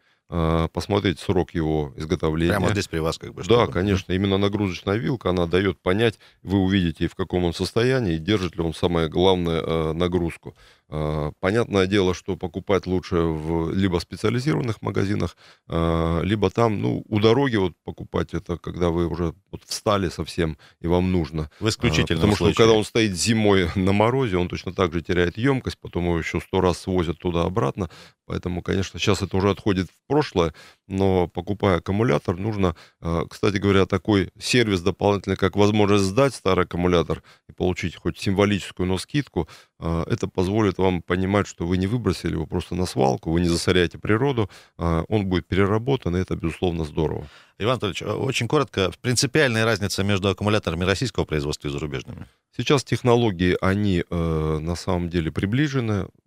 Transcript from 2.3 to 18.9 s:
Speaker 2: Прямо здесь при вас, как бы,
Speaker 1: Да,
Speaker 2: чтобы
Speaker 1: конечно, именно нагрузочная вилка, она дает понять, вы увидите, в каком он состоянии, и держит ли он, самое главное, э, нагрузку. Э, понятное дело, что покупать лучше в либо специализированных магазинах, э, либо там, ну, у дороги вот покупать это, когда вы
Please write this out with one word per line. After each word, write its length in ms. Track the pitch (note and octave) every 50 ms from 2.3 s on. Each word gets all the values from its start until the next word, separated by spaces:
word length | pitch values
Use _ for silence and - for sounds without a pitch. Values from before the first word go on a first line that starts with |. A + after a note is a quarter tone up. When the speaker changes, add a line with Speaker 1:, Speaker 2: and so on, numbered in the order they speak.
| D#2 E2 E2 E2+
Speaker 2:
Прямо 180 | G#2 G2+ F#2 D#2+
здесь 180 | - G2+ F#2
при 120 | - - D#2+
вас, 180 | D#2+ E2 D#2
как 160 | - - - -
бы, 80 | -
Speaker 1:
Да, 40 | -
Speaker 2:
чтобы 260 | F2 A#2 A#2+ G#2+ D2
Speaker 1:
конечно, 420 | - F2 F#2+ G#2 G2 F#2+ - - F#2
именно 240 | F#2 G2+ G2 F#2+
нагрузочная 580 | G2 G2+ G2+ G2+ G2+ G#2 F#2+ E2+ - - G2+ G2+
вилка, 340 | A2+ D3 D#3+ C3+ A2 - F#2
она 160 | F2+ F2+ F2
дает 340 | E2+ E2+ F#2 G2+ F#2 - -
понять, 380 | _ F#2 F#2 G#2+ A#2+ A2+ - - - - _ _ -
вы 160 | F2 F#2+ G2+
увидите, 480 | F#2 F#2 G2 G2 F2 E2+ D2+ - F2
в 80 | D#2+ -
каком 300 | - F#2 - F#2 F2+ F2+
он 80 | E2+ D#2+
состоянии, 580 | - F#2 - - A2+ A#2+ B2+ C3 C3 A#2 F2+ E2
и 60 | D#2+
держит 360 | D#2 F#2+ G#2+ G2 F#2 E2 -
ли 60 | -
он, 140 | E2 E2 D#2
самое 340 | - G2 F2 F2 E2 E2 D2+
главное, 500 | D2+ F2 F2+ F#2+ F#2 F2+ E2+ E2 E2 E2 -
э, 280 | - D#2+ E2 D#2+ D#2+ D#2+
нагрузку. 640 | E2 F2 F2 F2+ F2+ E2+ E2 - - - - - _ - - _ _ _ _
Э, 400 | D2+ D2+ D2+ D2+ D#2 D2+ D2 D2+ - _
понятное 460 | - F#2 G#2 A#2+ A#2 - G2+ G2 F#2
дело, 260 | F#2+ G2+ G2+ F#2 F#2 F2+
что 200 | - - - F2+
покупать 520 | - F#2 E2+ - G2 - - G2 F2+ -
лучше 300 | F2+ F#2 F2+ - - F#2
в 540 | E2 E2 E2 D#2+ D#2 D2+ D#2+ E2+ E2 E2 D#2+ D#2+
либо 260 | F#2+ G2 F#2+ E2+ E2+
специализированных 800 | - - F#2+ - - G#2+ A#2 B2 B2+ D#3 D#3 D3+ C#3 A#2 G#2+ -
магазинах, 540 | A2 A2 G2+ G#2+ G2+ F#2+ G#2 G2+ F#2 F2 - _ - - - _ _
э, 540 | - E2 E2 E2 E2+ E2 E2 D#2+ E2 E2+ E2 E2
либо 260 | F#2 A2 G#2+ F#2+ F#2+
там, 300 | - A2+ A#2+ A2+ G#2 G2+
ну, 220 | A2 B2 A2+ - -
у 120 | - G#2+ G#2
дороги 380 | G#2+ A2 A#2 C#3 C#3+ C3+ A2+
вот 160 | G2+ F#2+ F2 - _ _
покупать 500 | F#2+ F2 - - - - F2+ F2 - -
это, 240 | E2 - - F2
когда 320 | D#2 - E2+ E2 E2+ F2
вы 180 | E2+